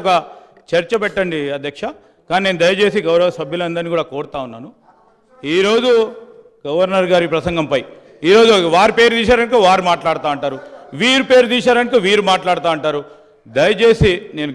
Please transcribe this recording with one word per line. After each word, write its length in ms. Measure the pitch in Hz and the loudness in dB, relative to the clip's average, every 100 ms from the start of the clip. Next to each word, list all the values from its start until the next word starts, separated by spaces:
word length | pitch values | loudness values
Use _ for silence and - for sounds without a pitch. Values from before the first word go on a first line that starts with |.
ఒక 80 | 185 175 - - - _ _ | 2 0 -2 -12 -20 _ _
చర్చ 180 | 165 170 226 | -2 -2 -2
పెట్టండి 360 | 202 196 185 160 143 143 | -4 -4 -4 -4 -6 -8
అధ్యక్ష. 260 | 143 - 233 - _ _ - | -10 -10 -10 -12 _ _ -6
కానీ 140 | 175 196 | -4 -2
నేను 140 | 175 | 0
దయచేసి 380 | 170 196 202 190 165 | 0 2 0 0 0
గౌరవ 240 | 170 180 - | 2 0 -2
సభ్యులందరినీ 500 | 147 170 175 170 170 | -8 -6 -6 -6 -4
కూడా 120 | 165 151 | -4 -4
కోరుతా 240 | 135 147 143 127 | -8 -10 -10 -12
ఉన్నాను, 240 | 113 156 - _ _ _ _ _ _ 139 170 | -14 -20 -20 _ _ _ _ _ _ -4 -2
ఈరోజు 360 | 196 226 247 233 220 - - - _ _ 143 | 0 0 2 2 2 -6 -20 -20 _ _ -6
గవర్నర్ 400 | 160 185 190 180 | -2 0 0 0
గారి 160 | 180 170 | 0 0
ప్రసంగంపై 460 | 160 175 170 143 139 - - - - 160 | -2 -4 -4 -2 -4 -4 -14 -20 -6 2
ఈరోజు 240 | 214 226 208 170 170 | 4 6 4 2 2
వారి 180 | 214 220 | 2 4
పేరు 140 | 233 233 | 2 2
తీశారనుకో 380 | 214 247 233 240 185 | 2 0 2 2 4
వారు 180 | 190 180 | 4 2
మాట్లాడుతూ 380 | 170 170 156 151 139 | -2 -2 -4 -4 -4
అంటారు, 220 | 139 135 - - - 139 | -6 -8 -14 -20 -14 -4
వీరి 220 | 233 269 254 | 0 0 4
పేరు 160 | 254 240 | 4 4
తీశారనుకో 440 | 240 247 240 240 247 185 | 2 2 2 2 0 2
వీరు 160 | 208 190 | 2 2
మాట్లాడుతూ 380 | 185 180 170 170 156 | 0 0 -2 -2 -2
అంటారు. 260 | 151 147 139 - _ _ - 117 | -2 -4 -8 -18 _ _ -8 0
దయచేసి 560 | 170 196 226 226 220 175 - 151 | 0 4 2 4 2 0 -6 -10
నేను 140 | 147 | -8